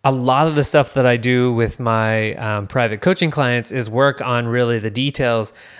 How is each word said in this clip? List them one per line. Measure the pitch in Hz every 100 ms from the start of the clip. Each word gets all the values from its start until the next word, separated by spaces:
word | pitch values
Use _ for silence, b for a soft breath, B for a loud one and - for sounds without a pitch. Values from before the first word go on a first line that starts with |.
A | 139
lot | 135 123 131 160
of |
the | 151
stuff | 131 151 135
that | 135
I | 127 120
do | 123 127 123
with | 117 113 -
my, | 120 110 110 110 110
um, | - 110 107 98
private | 131 117 107
coaching | 180 185 165
clients | 147 127 120 113
is | 127 110
work | 113 139 -
on | 127 120 117
really | 123 120 117
the | 107
details | 107 139 139 127 113 107 B B